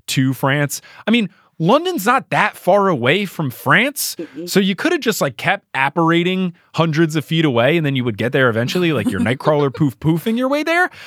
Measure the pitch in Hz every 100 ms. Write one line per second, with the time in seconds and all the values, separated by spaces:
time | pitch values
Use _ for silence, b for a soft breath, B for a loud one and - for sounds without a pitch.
0 | - - 131 131 139 143 143 - B B
1 | B 233 196 b b b 165 277 359 339
2 | 190 262 - 151 202 - - 202 190 151
3 | 120 180 202 - 143 - 127 165 262 285
4 | - - 160 143 175 190 196 196 311 349
5 | 247 196 151 - 170 196 _ 131 139 170
6 | 160 170 175 185 185 - b - 165 151
7 | 165 156 - 160 160 117 127 170 147 135
8 | 123 101 117 139 131 110 123 180 175 139
9 | 165 98 107 135 - 151 143 - 147 -
10 | 151 165 226 226 262 285 311 339 359 B